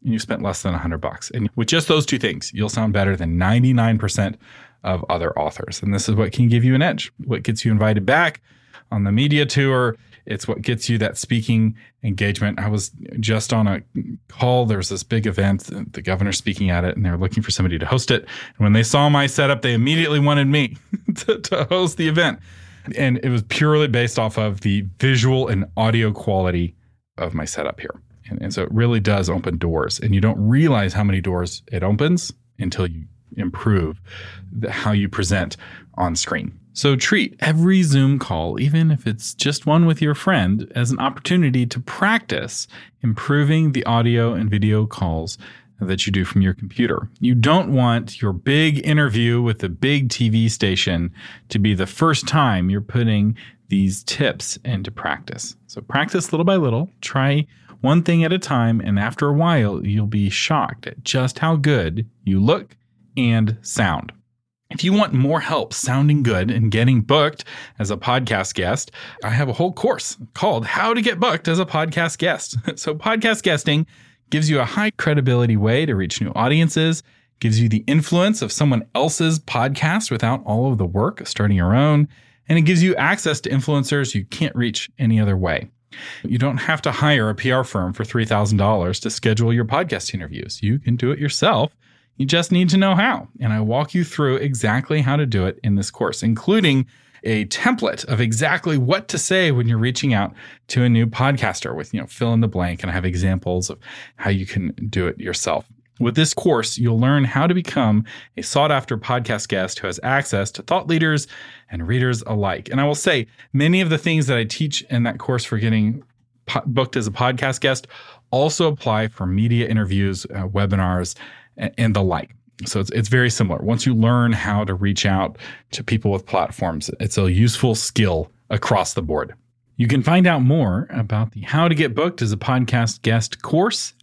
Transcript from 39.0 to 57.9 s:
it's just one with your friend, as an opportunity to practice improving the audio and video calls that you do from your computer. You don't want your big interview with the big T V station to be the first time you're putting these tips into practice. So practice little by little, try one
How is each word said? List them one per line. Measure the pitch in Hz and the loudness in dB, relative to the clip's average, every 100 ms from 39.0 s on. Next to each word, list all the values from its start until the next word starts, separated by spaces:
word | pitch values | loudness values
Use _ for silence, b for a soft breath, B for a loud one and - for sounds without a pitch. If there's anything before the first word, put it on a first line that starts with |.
| - | -2
it's | 110 - | -6 -8
just | - 139 147 - | -4 -2 -2 2
one | 156 170 | 4 4
with | 156 | 4
your | 151 143 | 0 0
friend, | - 175 92 104 - - | 0 2 2 0 -2 -2
as | 120 | 0
an | 131 | 0
opportunity | 135 131 - 180 156 127 120 | -2 -4 0 2 2 2 -2
to | - | -4
practice | 123 - 196 220 - 71 - - - B B _ | -10 -2 0 0 -2 -6 -6 -10 -12 B B _
improving | 120 107 - 143 147 160 156 | -2 -2 0 2 2 2 2
the | 127 - | 0 0
audio | 117 117 117 117 | 2 2 2 2
and | 104 107 | 0 0
video | 104 107 107 107 | 0 2 2 0
calls | - 90 80 82 - B B B _ | -2 -2 -2 -6 -10 B B B _
that | 95 95 - | -4 -2 0
you | |
do | 98 | 0
from | 90 101 | 0 2
your | 95 | 2
computer. | 95 98 - 120 - - - | 0 -6 -2 0 0 -6 -4
You | 123 123 | 2 4
don't | 117 170 - | 4 4 4
want | 135 123 117 117 - | 2 2 0 -2 -6
your | 107 | -4
big | 90 - 143 160 147 - | -2 0 2 2 0 0
interview | 151 143 110 117 120 | 2 2 2 2 2
with | 120 107 | 0 -2
the | 95 | -4
big | 85 131 143 131 | -2 0 2 0
T | - 117 | 0 2
V | 110 113 | 4 2
station | 110 101 92 - 87 85 B B B B | 0 0 0 0 0 -2 B B B B
to | 110 | 0
be | 104 | 2
the | 98 95 | 2 -2
first | - 160 151 - | 0 2 2 0
time | - 135 98 90 | 0 2 2 2
you're | 98 | 0
putting | 104 123 113 107 104 110 B B _ | -2 0 2 2 2 0 B B _
these | 98 98 95 | 0 2 0
tips | - - 139 - - - | -8 -2 -2 -2 -8 -10
into | 127 113 104 | -6 -6 -6
practice. | 107 85 73 - - - - _ | -8 -6 -6 -8 -14 -14 -16 _
So | - | -18
practice | - 139 151 - - | -6 -4 -2 -2 -2
little | 160 170 | 0 2
by | 190 | 2
little, | 143 117 180 - | 2 0 -4 -8
try | - 139 135 143 147 B B B | -6 0 2 0 -2 B B B
one | 131 | 2